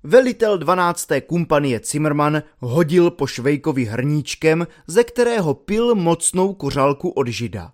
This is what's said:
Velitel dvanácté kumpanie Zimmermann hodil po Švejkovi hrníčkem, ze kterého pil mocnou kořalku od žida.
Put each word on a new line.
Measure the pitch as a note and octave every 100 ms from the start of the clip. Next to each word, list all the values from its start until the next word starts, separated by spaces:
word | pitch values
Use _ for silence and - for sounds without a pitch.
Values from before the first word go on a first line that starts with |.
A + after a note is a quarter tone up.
Velitel | C#3+ A#3 C4 - A3 G3
dvanácté | D#3 F#3 F3 E3+ - C#3
kumpanie | - E3+ D#3+ D3 C#3+ A2+ -
Zimmermann | D3 D3+ D3 D3 D3+ D3+ _
hodil | B2 D3 D#3+ F3+ F3
po | E3+ C#3
Švejkovi | - B2+ D3 D#3 C3+ A2+
hrníčkem, | A2+ C#3 D3+ C3 - D#3 D#3+ E3+ - -
ze | F3+
kterého | A#3+ - A#3+ A#3 D#3+
pil | C#3 - G#3+ A#3+ A3
mocnou | E3 E3 - F#3 F#3+
kořalku | G3 C#3 C#3+ C#3 C#3 -
od | - A#2+
žida. | A2 A#2 F#2+ E2+